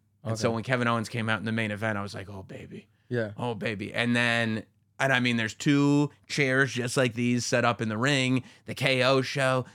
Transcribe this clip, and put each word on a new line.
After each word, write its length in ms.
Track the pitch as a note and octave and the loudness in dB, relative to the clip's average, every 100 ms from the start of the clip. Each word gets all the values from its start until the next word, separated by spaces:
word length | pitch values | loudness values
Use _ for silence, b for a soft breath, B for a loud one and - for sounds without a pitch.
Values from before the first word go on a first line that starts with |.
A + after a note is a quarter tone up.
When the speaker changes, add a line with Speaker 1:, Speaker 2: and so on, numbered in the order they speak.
| _ _ | _ _
Speaker 1:
And 140 | - A2+ | -8 -4
so 120 | A#2+ | -2
Speaker 2:
Okay. 60 | A2+ | -2
Speaker 1:
when 80 | |
Kevin 240 | A2 B2+ A#2+ | -2 0 0
Owens 180 | A#2 G#2+ | -2 -4
came 200 | A#2+ A2+ | -4 -2
out 100 | A2 | -2
in 60 | A2 | -2
the 60 | |
main 180 | A2 A2 | -2 -2
event, 260 | G#2 A2 G#2 | -4 -4 -4
I 40 | |
was 120 | G2+ | -6
like, 160 | G#2 G2 | -10 -14
"Oh, 140 | G2 | -14
baby." 440 | F#2+ - - - - _ _ | -14 -16 -16 -18 -20 _ _
Speaker 2:
Yeah. 240 | B2 A2 G2+ | -4 -4 -4
Speaker 1:
Oh, 180 | A#2+ A2 | -6 -4
baby. 380 | - G#2 G2+ | -6 -6 -6
And 220 | - A#2+ A#2+ | -2 0 2
then, 480 | A#2+ A#2 A2+ A2 - _ _ - | 2 2 0 -2 -6 _ _ -2
and 120 | C3+ | 2
I 60 | C3 | 2
mean, 180 | B2 A#2 | 2 0
there's 160 | A2 | -2
two 580 | - D3+ C#3+ C#3+ C#3+ D3 b - | -2 2 4 6 4 2 b -6
chairs 460 | - C#3 C3 C3+ | -2 2 2 2
just 220 | A2+ B2 C#3+ | 0 -2 0
like 160 | B2+ | 0
these 320 | A2 A#2+ B2 - | 2 0 0 2
set 200 | B2 A#2+ | 2 2
up 160 | A#2+ | 0
in 80 | A2+ | -2
the 80 | G#2+ | -2
ring, 460 | C3 C#3+ B2+ B2+ B B - | 2 2 2 0 B B -14
the 80 | A2+ | -2
K 280 | C#3+ C3 | 0 4
O 180 | B2 C3+ | 4 4
show. 440 | B2+ - C3 C3 B2+ | 2 0 0 0 -2